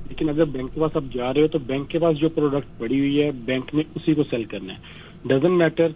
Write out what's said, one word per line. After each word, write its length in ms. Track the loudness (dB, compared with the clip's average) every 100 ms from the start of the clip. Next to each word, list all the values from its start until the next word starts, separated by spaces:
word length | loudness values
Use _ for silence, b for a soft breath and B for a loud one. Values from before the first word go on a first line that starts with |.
| -8
लेकिन 200 | -4 0
अगर 180 | 2 0
बैंक 260 | 0 -6
के 100 | -2
पास 100 | 0 0
आप 60 |
जा 280 | -4 -4 0
रहे 100 | 2
हो, 60 | 2
तो 120 | 2
बैंक 280 | -4 -4 -2
के 100 | 0
पास 180 | 2 2
जो 140 | 0
प्रोडक्ट 380 | 2 0 0 -4 -6
पड़ी 200 | -2 0
हुई 160 | 2 2
है, 160 | 0
बैंक 420 | -2 -4 -4 -2
ने 120 | -2 -4 -2
उसी 180 | 0 2
को 80 |
सेल 220 | 2 -2 -4
करना 280 | -8 -10
है। 60 | -12 b b b b 0
Doesn't 340 | 2 4 4
matter 300 | 4 4 0